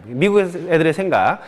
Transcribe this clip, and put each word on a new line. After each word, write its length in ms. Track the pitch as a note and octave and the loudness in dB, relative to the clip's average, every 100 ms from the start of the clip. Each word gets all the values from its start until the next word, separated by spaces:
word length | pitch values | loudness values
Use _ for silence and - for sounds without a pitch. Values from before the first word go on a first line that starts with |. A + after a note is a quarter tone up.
| F#2+ | -12
미국 340 | B2 F#3+ G3+ | -2 2 2
애들의 540 | F#3+ F3 F3 E3 D#3 | 0 -6 0 2 2
생각. 480 | D3+ F#3+ A#2+ G2 F#3+ | 0 0 2 2 0